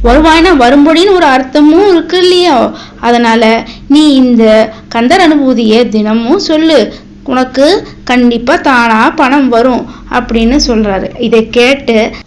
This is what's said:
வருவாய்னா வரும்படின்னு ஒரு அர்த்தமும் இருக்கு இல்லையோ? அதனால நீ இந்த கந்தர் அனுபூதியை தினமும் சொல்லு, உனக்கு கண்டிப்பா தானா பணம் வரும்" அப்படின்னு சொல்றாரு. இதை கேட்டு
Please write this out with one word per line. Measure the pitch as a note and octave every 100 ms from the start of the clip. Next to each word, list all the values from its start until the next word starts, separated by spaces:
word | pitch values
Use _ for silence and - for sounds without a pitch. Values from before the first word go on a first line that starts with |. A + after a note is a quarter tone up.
வருவாய்னா | A#3 C4 D#4+ D#4+ F4 D4+
வரும்படின்னு | A#3+ C#4+ D4 D#4+ G4
ஒரு | F#4 D#4
அர்த்தமும் | C4 C4 D4 D4+ E4 G#4
இருக்கு | E4+ - F4+
இல்லையோ? | F4+ F4+ F4+ B3+ G#3+ A3 - -
அதனால | - A#3+ A#3 A3+ A3 A3+ A3 - -
நீ | C#4+ D4+
இந்த | C4 B3+ A#3 A3 A3 - - -
கந்தர் | A#3 B3 F#4
அனுபூதியை | E4+ D4+ C4 A#3 A3 A3 A3+
தினமும் | G#3+ G#3 A3+ A#3 F#4+
சொல்லு, | - D#4 D#4+ D4 - - - -
உனக்கு | - B3+ B3+ C4 C#4+ G#4 - -
கண்டிப்பா | - B3 A#3+ A#3 A#3+ E4+
தானா | D4+ B3+ A#3 A3 C4
பணம் | E4 C4 C#4+ C4
வரும்" | A#3 B3+ A#3+ - - -
அப்படின்னு | B3 B3 A3+ A3+ D4 C#4
சொல்றாரு. | A3 G#3 F#3+ - -
இதை | A3+ A3+ A3
கேட்டு | A#3+ A#3+ C#4 C#4 A3+ A#3 -